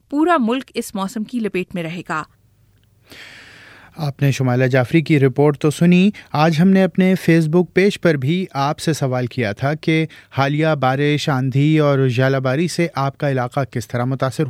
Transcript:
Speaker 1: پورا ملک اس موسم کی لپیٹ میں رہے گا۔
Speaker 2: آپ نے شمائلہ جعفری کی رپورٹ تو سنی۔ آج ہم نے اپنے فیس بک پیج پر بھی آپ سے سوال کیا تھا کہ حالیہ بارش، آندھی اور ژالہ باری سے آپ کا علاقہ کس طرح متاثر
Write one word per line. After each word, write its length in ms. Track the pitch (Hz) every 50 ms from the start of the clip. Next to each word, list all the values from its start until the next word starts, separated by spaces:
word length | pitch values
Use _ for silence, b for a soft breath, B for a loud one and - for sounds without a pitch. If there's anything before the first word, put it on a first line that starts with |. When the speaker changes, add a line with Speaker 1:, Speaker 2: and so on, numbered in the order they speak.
| _ _
Speaker 1:
پورا 260 | 285 285 320 359 339 311
ملک 300 | 233 214 247 269 - - -
اس 200 | 233 233 - -
موسم 300 | 196 190 190 - 220 214
کی 140 | - - 240
لپیٹ 340 | 220 196 - 180 180 - -
میں 80 | 175 165
رہے 200 | 160 175 175 151 -
گا۔ 140 | 165 156 151 - _ _ _ _ _ _ _ _ _ _ _ _ _ _ _ B B B B B B B B B B B B B B B B B B
Speaker 2:
آپ 260 | - 156 143 - - 143
نے 100 | 139 123
شمائلہ 320 | - 131 127 123 127 131
جعفری 380 | 127 131 131 123 - - 165 147
کی 180 | - 160 143
رپورٹ 380 | 135 135 120 - 143 151 147 -
تو 120 | - 151
سنی۔ 400 | - - 170 175 175 180 190 208 - B B B B
آج 240 | 143 156 170 160 143 175
ہم 60 | 196
نے 160 | 190 190 190
اپنے 300 | 175 - - 185 185 190
فیس 340 | - - - 165 165 160 151
بک 260 | 160 180 180 - -
پیج 260 | 180 190 208 - -
پر 140 | - 175 160
بھی 320 | 139 127 135 175 185 190 - -
آپ 260 | 139 139 143 156 -
سے 140 | - 170 151
سوال 340 | - 147 131 127 127 123
کیا 260 | 117 - - 117 101 107
تھا 220 | - 131 139 160
کہ 320 | 156 - 170 160 160 160 151 B B B B
حالیہ 360 | B 131 135 143 147 147 160 160 156 143
بارش، 480 | 131 127 131 139 147 147 151 143 - 165
آندھی 500 | 139 127 131 135 123 135 143 156 156 151
اور 300 | 151 143 139 135 135 131
ژالہ 280 | 117 123 135 135 135
باری 320 | 135 131 131 131 151 180 160
سے 200 | - - 170 165 -
آپ 240 | 135 139 139 - -
کا 120 | 151 143
علاقہ 300 | 135 127 120 123 - 143
کس 280 | 131 - - 123 110 -
طرح 160 | - 120 123
متاثر 400 | 127 135 127 135 131 - - 156 123